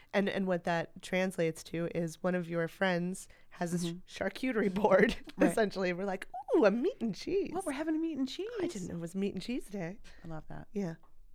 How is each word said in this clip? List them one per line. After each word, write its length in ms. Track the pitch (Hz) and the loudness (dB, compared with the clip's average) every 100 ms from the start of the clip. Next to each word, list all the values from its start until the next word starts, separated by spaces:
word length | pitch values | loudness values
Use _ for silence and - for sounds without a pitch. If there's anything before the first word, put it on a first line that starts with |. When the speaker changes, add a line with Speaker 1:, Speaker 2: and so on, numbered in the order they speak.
| - | -2
Speaker 1:
And, 140 | 202 196 | 0 2
and 200 | - 190 | 0 0
what 180 | 175 180 | 0 0
that 360 | 170 - - | -2 -2 -10
translates 600 | - 185 185 190 165 160 - | -2 0 0 2 0 0 -8
to 220 | 165 170 165 | -4 -2 -2
is 260 | 170 160 | -4 -2
one 140 | 180 180 | 0 0
of 140 | 165 | -2
your 180 | 170 165 | -2 -2
friends 600 | - 190 175 175 190 - - - | 0 2 2 0 -4 -12 -20 -20
has 220 | - 175 | -4 -2
a 40 | 175 | 0
Speaker 2:
Mm-hmm. 200 | 170 175 - | 0 -4 -12
Speaker 1:
charcuterie 640 | - 190 - 254 220 202 | -4 -4 -2 0 2 2
board, 420 | 185 220 196 - - - | 4 8 8 8 4 -8
<laughs> 100 | - | 4
Speaker 2:
Right. 120 | 294 | 4
Speaker 1:
essentially. 440 | - 208 185 185 | 6 2 2 0
We're 100 | 175 | 0
like, 240 | 202 190 - 740 831 415 | -2 -4 -6 -10 2 6
"Ooh, 80 | 214 | 6
a 60 | |
meat 260 | 233 320 - | 6 0 0
and 160 | 233 175 | -4 -4
cheese." 360 | - 392 330 | -2 0 0
Speaker 2:
What? 120 | 349 311 | -4 -4
We're 60 | |
having 240 | 269 311 311 | -4 -2 0
a 40 | |
meat 180 | 330 269 | 0 0
and 100 | 262 | -2
cheese? 220 | - 415 480 | -4 -6 -4
Speaker 1:
I 60 | 349 | -4
didn't 220 | 214 175 | -4 -6
know 60 | 170 | -6
it 40 | |
was 160 | 165 190 | -6 -2
meat 180 | 202 | -2
and 80 | 190 | -2
cheese 220 | - 254 - | -4 -6 -6
day. 300 | 202 165 202 - - 165 | -8 -8 -8 -14 -14 -10
Speaker 2:
I 20 | |
love 160 | 156 - | -10 -8
that. 180 | 151 151 | -12 -8
Speaker 1:
Yeah. 220 | 202 185 165 - - - | -4 -4 -6 -14 -18 -18